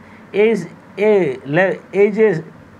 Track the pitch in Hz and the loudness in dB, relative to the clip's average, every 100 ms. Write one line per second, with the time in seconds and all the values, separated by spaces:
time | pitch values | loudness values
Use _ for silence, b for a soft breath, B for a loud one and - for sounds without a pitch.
0 | B B B 196 220 208 160 - - - | B B B 0 0 0 -6 -16 -16 -4
1 | 208 208 160 120 135 156 185 - - 185 | 0 2 0 -4 -4 -2 0 -2 -6 0
2 | 208 214 220 160 - - - - | 0 2 0 0 -6 -18 -20 -20